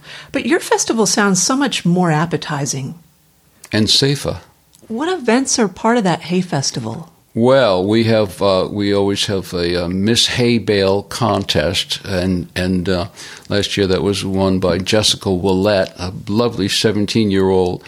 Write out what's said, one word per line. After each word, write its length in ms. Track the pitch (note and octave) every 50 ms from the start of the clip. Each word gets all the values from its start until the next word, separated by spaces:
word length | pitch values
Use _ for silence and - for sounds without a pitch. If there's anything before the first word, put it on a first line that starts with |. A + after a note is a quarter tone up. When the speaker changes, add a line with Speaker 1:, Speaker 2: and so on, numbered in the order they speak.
| - - - - - -
Speaker 1:
But 140 | - C4+ -
your 120 | A#3 E4 F#4
festival 460 | - - A4+ G4 - - A#3 A3+ G#3
sounds 340 | - - A3 G3+ G3+ F#3+ F#3
so 140 | - - C4
much 280 | C#4 C#4+ A#3+ - - -
more 260 | E3+ F3 F3+ F3+ E3+
appetizing. 880 | D#3+ D3+ E3 E3+ D3+ C#3+ - - D3+ C#3 D3 - - C3 C3 - - - - _ _ _ _ _ _ _ _ _ _ _ - -
Speaker 2:
And 180 | - G#2+ A2 -
safer. 520 | - - C#3 C#3 D3 - - - - F2+ - - _ _ _ _ _ _ - -
Speaker 1:
What 200 | A3 A#3 D#4 F4+
events 500 | F#4 E4 D3 A3 A3+ C4+ C#4 - - C4
are 80 | A3 F#3
part 280 | - - - A3 A#3+
of 80 | B3 F#3+
that 180 | F3+ D#3 -
Hay 180 | - D#3 F3 F#3
Festival? 680 | F3+ - D#3 C#3 C3 - - A#2 A2+ A2 A2+ - D#3+ - _ _ _ _ -
Speaker 2:
Well, 520 | A2+ A#2 B2+ C3+ C3+ B2 G#2 F#2 F2+ F#2+
we 180 | G2+ A2 A#2 A2+
have, 380 | A2 A2+ A2 G#2+ F#2 F2 -
uh, 260 | G2 G2 F#2+ F#2 D#2+ -
we 220 | - G#2 G2+ G2+
always 320 | G2+ G2+ G2 G2 G2+ G2+ -
have 300 | - G2+ F#2+ F2 - F#2
a, 300 | F2 F2 E2+ F2 F2 F2
uh, 40 | E2+
Miss 380 | F#2 F#2+ G2 A2 A#2+ - -
Hay 320 | - - B2+ A#2+ A#2+ A#2+ A2
Bale 440 | F#2+ A2 G#2 G2 G2 F#2+ G2 G2+ -
contest, 1000 | - - - A#2+ G#2+ G2+ G2+ G2 - - E2+ D2 E2+ F#2 - - - - - -
and, 460 | G2 G2 F2+ F2+ F#2+ F2+ F2 - - -
and, 320 | F2+ F2+ F#2 F#2 F2+ E2+ F#2+
uh, 180 | F#2 F2 F2 - - - - - - - - -
last 300 | G#2 G2+ F#2 - - G2+
year 80 | G2
that 160 | F#2 F#2 F2
was 200 | D#2+ G2+ G2 F#2+
won 360 | G2+ G2 F#2+ F#2+ G2 F#2+ F#2+ F#2
by 160 | F#2 F2 E2+
Jessica 560 | F#2+ F#2 - A2 G#2+ G#2 - - - - G2+
Willett, 580 | F#2 F2 F2 G2 F#2 F#2+ F#2+ G#2 G#2 F#2+ F#2 - -
a 160 | - F2+ F#2 - - - -
lovely 400 | G2+ A2+ A#2+ A#2 A2 F#2 F#2+ G2+
seventeen-year-old. 1120 | - - - A2 G2+ G#2 G#2 - - A2+ A2 G2+ F#2+ F#2+ F#2+ F#2+ F#2+ F#2 F2+ F2+ - - -